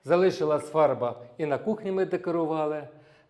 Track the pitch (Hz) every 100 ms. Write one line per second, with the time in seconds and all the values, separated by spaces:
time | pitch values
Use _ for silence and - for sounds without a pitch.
0 | 135 175 185 - 151 147 147 156 147 123
1 | 123 - - - 151 135 214 214 196 190
2 | 185 175 180 170 156 160 151 151 143 -
3 | - _